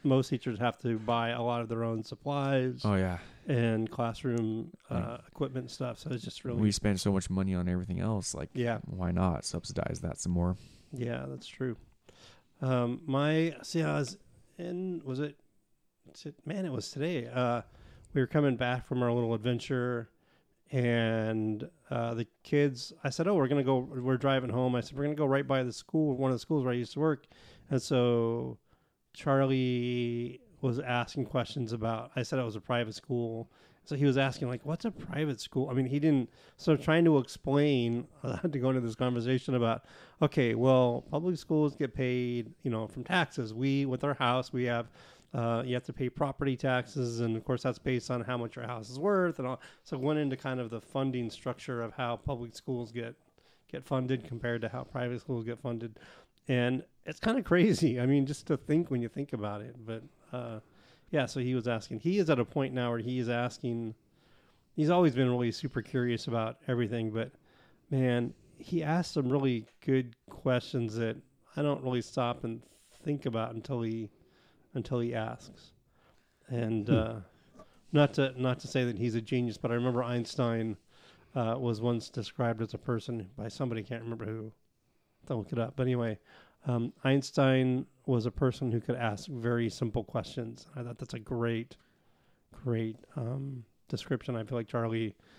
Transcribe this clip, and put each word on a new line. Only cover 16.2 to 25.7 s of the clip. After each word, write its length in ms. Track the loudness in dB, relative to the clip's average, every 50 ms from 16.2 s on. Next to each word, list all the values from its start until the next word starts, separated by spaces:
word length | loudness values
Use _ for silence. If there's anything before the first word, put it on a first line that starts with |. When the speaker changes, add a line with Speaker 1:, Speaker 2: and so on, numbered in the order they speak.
| -16
Speaker 1:
it, 100 | -16 -16 -12 _
man, 200 | -8 -6 -4 -4
it 60 | -4
was 180 | -4 -4 -6 -6
today. 360 | -6 -4 -4 -2 -2 -2 -4 -4
Uh, 340 | -2 0 2 2 2 0 -2 -6 -14 -20 -20 -20 -20 -20 -20 -4 0
we 80 | 0
were 60 | 0 2
coming 280 | 4 4 4 4 2 2
back 300 | 0 0 -2 -2 -4 -2
from 160 | 0 2 2
our 80 | 2
little 220 | 2 2 2 2 0
adventure 760 | 0 0 0 0 0 -2 -2 -2 -2 0 0 -2 -4 -6 -8 _ _ _ _ _ _ _ _ _ _ _ _
and, 1000 | 0 2 2 4 4 4 4 2 2 2 0 0 0 0 0 0 -2 -2 -6 -10 -12 _ _ -6
uh, 240 | -4 -2 -2 -2 -2
the 140 | -4 -4 -6 _ _ -4
kids, 480 | 2 4 4 4 4 2 -2 -8 -12 -12 -6 -6
I 60 | -4
said, 180 | -2 0 2 2
"Oh, 80 | 4
we're 120 | 4 4 4
gonna 160 | 4 4 4
go, 140 | 4 4 2
we're 380 | 2 -2 -6 -4 0 2 2 2
driving 320 | 2 2 2 2 2 0
home." 260 | 0 2 2 2 2
I 60 | 0
said, 160 | 0 -2 -4 -4
"We're 60 | -2
gonna 100 | -2 0
go 100 | 2 2
right 220 | 4 4 2 2 2
by 160 | 2 0 0
the 80 | 0